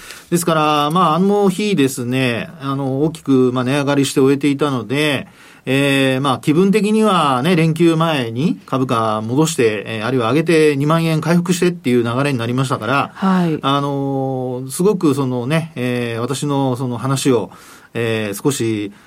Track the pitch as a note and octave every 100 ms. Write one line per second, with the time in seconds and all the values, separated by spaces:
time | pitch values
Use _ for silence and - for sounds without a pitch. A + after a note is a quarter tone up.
0 | - - - E3+ E3+ D#3+ D3+ D3+ D3 E3+
1 | F3 D#3+ G3 G#3 G3+ F#3 G#3+ F#3 C3+ C3
2 | A#2+ C3 C3 A2+ - - C#3 C3+ C3+ C3+
3 | D#3 D#3+ - C3 B2+ B2+ B2 C#3+ C#3 C#3+
4 | C3+ - C3+ C#3+ C#3+ C#3 D3+ C3 G#2 C3+
5 | D3+ C3 - - - - - C3+ C#3 C#3
6 | C3+ C3 C#3+ A#2+ - D3+ G3 G#3 G3+ A3
7 | A3 F#3 D3 B2+ D3 F3+ D#3+ D#3+ E3+ E3
8 | E3 D3+ A#2 A2+ E3+ A3 - C3 C3 A#2
9 | A2+ G#2+ A2 C3 D#3+ D#3+ A2+ G#2+ A#2 A2+
10 | A2 C3 A2+ C#3+ E3 E3 D3+ C#3 D3 E3
11 | E3 D#3+ D#3+ F3 F3 F3+ F3+ F3 B2+ B2
12 | A#2 A#2+ C#3+ B2+ A#2 B2 C3+ B2 G#2+ C#3
13 | - - F#3+ F#3 F3 D#3 C#3 C#3 C#3+ C#3
14 | C#3 C3+ C3+ C3 B2+ B2+ C3 C3 F3+ G#3
15 | E3+ C3+ C3+ B2 A#2+ D#3+ D#3+ C3+ B2 B2
16 | A#2+ A#2 A#2+ C3 D3 C#3 C3+ A#2+ B2+ A#2+
17 | A#2+ C3+ C#3+ A#2+ F#2+ - - - - A#2
18 | A#2 A2 G#2+ G2+ D3 C3 A2+ G#2+ G2+ -